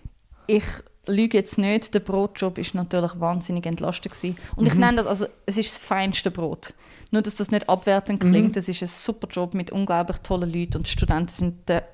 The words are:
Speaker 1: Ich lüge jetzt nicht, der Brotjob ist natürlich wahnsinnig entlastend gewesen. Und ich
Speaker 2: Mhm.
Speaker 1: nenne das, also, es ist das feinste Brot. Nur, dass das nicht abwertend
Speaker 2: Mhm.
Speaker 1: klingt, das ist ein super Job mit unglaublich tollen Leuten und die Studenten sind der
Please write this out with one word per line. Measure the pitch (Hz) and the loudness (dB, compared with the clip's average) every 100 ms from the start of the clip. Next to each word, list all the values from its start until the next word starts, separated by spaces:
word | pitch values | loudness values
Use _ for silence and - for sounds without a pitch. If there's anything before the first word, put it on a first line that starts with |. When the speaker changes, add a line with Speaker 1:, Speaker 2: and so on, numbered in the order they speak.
| - _ _ - - | -20 _ _ -12 0
Speaker 1:
Ich | 208 - - - _ - | 0 0 -8 -14 _ -2
lüge | 202 226 226 | 2 4 2
jetzt | 208 - | 2 0
nicht, | 196 214 - | 2 0 0
der | 208 | -2
Brotjob | - 196 202 - 190 180 | 0 0 0 -2 -4 -4
ist | - | -6
natürlich | 185 175 180 175 175 | -4 -2 0 -2 -2
wahnsinnig | 170 175 170 175 170 | -2 -2 -4 -4 -4
entlastend | 165 170 175 - | -4 -4 -6 -8
gewesen. | - 180 175 - - | -8 -6 -6 -6 2
Und | 226 | 4
ich | |
Speaker 2:
Mhm. | 165 | 6
Speaker 1:
nenne | 240 240 | 4 4
das, | 214 | 0
also, | 196 208 - - | 0 -4 -6 -4
es | 196 | -2
ist | 214 | -2
das | - | -4
feinste | - 190 190 190 190 | -2 -2 0 0 -2
Brot. | 175 160 165 - - - - - | -2 -4 -6 -10 -16 -20 -20 -4
Nur, | 214 | -2
dass | 208 - | 0 -2
das | 202 | 0
nicht | 208 - | 0 2
abwertend | 190 208 196 196 202 | 0 4 2 2 2
Speaker 2:
Mhm. | 180 | 6
Speaker 1:
klingt, | 185 220 202 | 6 6 2
das | 180 | -4
ist | 175 | -4
ein | 180 | -4
super | - - 220 185 | -4 -4 -6 -6
Job | - 175 | -4 -4
mit | 185 180 | -4 -4
unglaublich | 196 196 170 175 180 | -4 0 0 0 -4
tollen | - 185 175 | -2 -2 0
Leuten | 170 175 196 | -2 -2 -2
und | 175 | -2
die | |
Studenten | - - 160 175 | 0 2 2 0
sind | - 180 175 - | -2 -4 -4 -2
der | 170 - | -2 -2